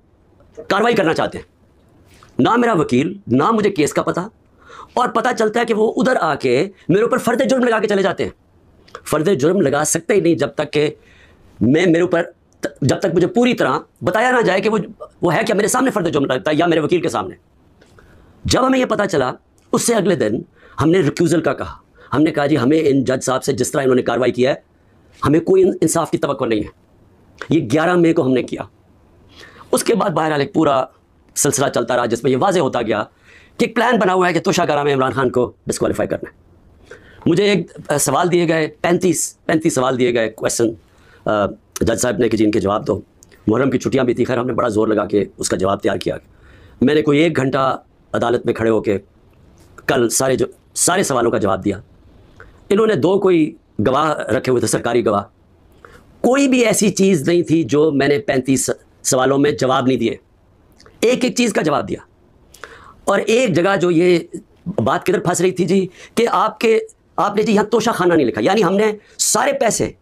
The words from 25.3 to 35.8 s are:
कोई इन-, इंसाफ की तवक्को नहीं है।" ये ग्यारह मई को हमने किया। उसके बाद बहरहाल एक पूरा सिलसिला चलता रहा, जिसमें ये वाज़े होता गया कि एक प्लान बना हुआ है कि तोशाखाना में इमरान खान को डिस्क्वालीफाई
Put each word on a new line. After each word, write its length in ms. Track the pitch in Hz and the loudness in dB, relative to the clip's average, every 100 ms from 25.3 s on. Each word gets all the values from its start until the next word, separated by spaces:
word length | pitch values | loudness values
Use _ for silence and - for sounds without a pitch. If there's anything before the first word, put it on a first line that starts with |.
| 160 | 0
कोई 200 | 165 190 | 4 4
इन-, 140 | 185 190 | 4 2
इंसाफ 280 | 160 170 151 | -2 -2 -2
की 80 | 175 | -2
तवक्को 280 | 151 131 123 | -4 -2 -2
नहीं 160 | 107 | -2
है।" 80 | 104 - _ _ _ _ _ - - | -4 -12 _ _ _ _ _ -18 -2
ये 100 | 156 | -2
ग्यारह 360 | 117 156 170 180 | 2 0 2 2
मई 160 | 165 | 2
को 100 | 165 | 2
हमने 200 | 131 127 | 0 0
किया। 260 | - - - _ _ _ _ _ - - - - - | -2 -8 -12 _ _ _ _ _ -20 -20 -20 -20 -4
उसके 220 | - - | -2 0
बाद 180 | 202 208 | 0 0
बहरहाल 280 | 156 156 147 | 0 0 -2
एक 140 | 139 | -2
पूरा 340 | 151 143 135 - _ _ _ _ - | 0 2 0 -2 _ _ _ _ -4
सिलसिला 320 | 143 127 139 | -2 0 0
चलता 260 | 131 120 | -2 -2
रहा, 120 | 127 120 | -2 0
जिसमें 240 | 117 139 | -2 0
ये 60 | 131 | 0
वाज़े 240 | 196 180 | 2 2
होता 220 | 131 131 | 0 -2
गया 200 | 110 104 117 _ - - - - | -2 -2 -4 _ -20 -20 -18 -4
कि 60 | |
एक 100 | 233 | -2
प्लान 240 | 233 240 226 | 0 0 2
बना 140 | 196 | 2
हुआ 140 | 185 180 | 2 2
है 60 | |
कि 80 | 165 | 0
तोशाखाना 440 | 196 180 156 147 | 0 0 0 0
में 80 | 147 | 0
इमरान 200 | 135 131 | 0 0
खान 180 | 117 127 | 0 0
को 240 | 127 113 - - | 0 -2 -4 -8
डिस्क्वालीफाई 380 | - | -4